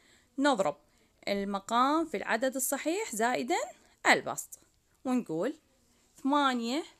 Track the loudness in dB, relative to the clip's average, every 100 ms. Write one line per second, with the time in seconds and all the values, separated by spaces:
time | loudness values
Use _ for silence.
0 | _ _ _ 0 2 4 0 -2 _ _
1 | _ _ -4 -2 -2 -4 0 2 4 2
2 | 0 -4 -2 -2 0 -2 -2 -2 -2 -2
3 | -4 -2 0 0 0 -2 -2 -10 _ _
4 | 2 2 2 -8 -10 -18 _ _ _ _
5 | -2 -2 -2 -2 -2 -4 _ _ _ _
6 | _ -6 0 2 2 0 -2 -4 -6